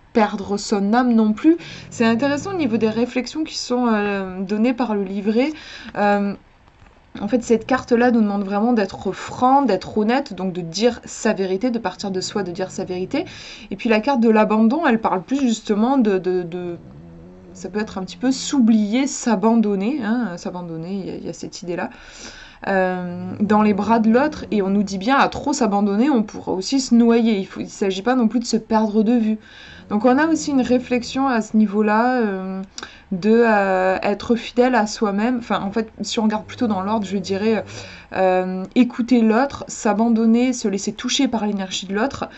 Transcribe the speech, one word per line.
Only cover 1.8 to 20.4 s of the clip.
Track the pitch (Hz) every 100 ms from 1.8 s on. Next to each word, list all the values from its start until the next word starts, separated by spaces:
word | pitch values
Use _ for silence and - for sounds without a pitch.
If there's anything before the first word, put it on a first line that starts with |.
| -
C'est | - 226
intéressant | 233 277 285 330
au | 381
niveau | 277 220
des | 214
réflexions | 214 240 254 247 311
qui | 311 -
sont, | - 247 247
euh, | 214 208 196 190 185
données | 190 208 233
par | 254 233 208
le |
livret. | 190 196 196 220 285 311 - - 233 -
Euh, | 208 202 202 - _ _ - _ - _ _ -
en | 202
fait, | 254
cette | - 220 -
carte-là | 254 - 233 247
nous | 233
demande | 208 202
vraiment | 190 202 233
d'être | 240 190 - 196
franc, | 180 - - 254 269
d'être | 277 190 - 220
honnête, | 214 254 269
donc | 185 190
de | 170
dire | 170 170 233 226 -
sa | - 226
vérité, | 202 190 190 254
de | 233
partir | 190 - 202
de | 185
soi, | 180 214
de | 180
dire | 170 185
sa | -
vérité. | 180 180 185 277 - - - - 220
Et | 196
puis | 233
la | 214
carte | 214 277
de | 226
l'abandon, | 214 214 220 220 302 320
elle | 226
parle | 190 175
plus | 170 269
justement | 262 214 - 208 233 277
de, | 214 190
de, | 180 185
de, | 175 180 175 170 - - - - - - -
ça | - 185
peut | 214
être | 214 196
un |
petit | 185 -
peu | 254
s'oublier, | 262 - 285 226 220 208 240 262
s'abandonner, | - - 208 220 233 208 202 202 302
hein, | 208 240 214
s'abandonner, | 175